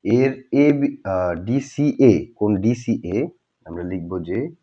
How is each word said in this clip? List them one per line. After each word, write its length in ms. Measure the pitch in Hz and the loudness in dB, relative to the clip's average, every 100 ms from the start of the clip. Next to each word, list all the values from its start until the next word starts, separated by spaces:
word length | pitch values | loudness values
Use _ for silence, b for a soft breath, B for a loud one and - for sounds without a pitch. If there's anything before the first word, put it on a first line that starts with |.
এর 280 | 98 120 131 131 - | 2 2 2 -2 -2
এ 140 | 135 147 | 2 4
বি-, 240 | 143 143 143 | 4 -2 -4
আহ, 280 | 98 95 90 | -4 -2 -2
ডিসিএ, 760 | 85 95 131 131 - 147 - 131 90 - | -4 -4 -4 -4 -2 -2 6 6 6 0
কোণ 160 | _ 104 101 | _ -2 0
ডিসিএ 600 | 104 123 - 107 87 98 160 _ _ _ 87 | 0 -2 -4 -4 -4 -4 -6 _ _ _ -16
আমরা 160 | 85 | -10
লিখব 300 | 87 92 85 92 | -8 -8 -8 -8
যে 160 | 82 101 151 165 | -6 -6 -6 -12